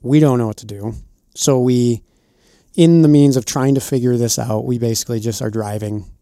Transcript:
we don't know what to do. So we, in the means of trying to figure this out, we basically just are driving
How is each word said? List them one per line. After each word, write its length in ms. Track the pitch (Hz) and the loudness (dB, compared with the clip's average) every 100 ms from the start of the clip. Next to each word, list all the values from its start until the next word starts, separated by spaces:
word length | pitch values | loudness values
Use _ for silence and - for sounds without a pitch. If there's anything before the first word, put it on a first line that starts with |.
we 160 | 123 151 | 2 4
don't 180 | 151 123 | 4 2
know 100 | 113 | -2
what 80 | 107 | -6
to 80 | 107 | -12
do. 280 | 101 104 110 - _ _ | -10 -10 -10 -18 _ _
So 260 | - - 131 | -4 0 2
we, 420 | 127 123 120 117 _ _ _ _ _ _ _ | 2 2 0 -2 _ _ _ _ _ _ _
in 280 | - 170 170 | 2 4 6
the 60 | 156 | 6
means 280 | 147 143 131 | 6 4 2
of 80 | |
trying 300 | - 139 131 135 | -2 -2 0 0
to 40 | |
figure 360 | - 135 123 120 | -2 -2 0 0
this 220 | 117 - | -2 -4
out, 260 | 120 110 | -4 -4
we 140 | 120 120 | -4 -4
basically 420 | 117 113 - 117 | -2 -4 -6 -6
just 200 | 113 104 | -6 -6
are 100 | 120 | -6
driving 540 | 110 104 107 107 107 95 - | -6 -6 -8 -8 -8 -12 -20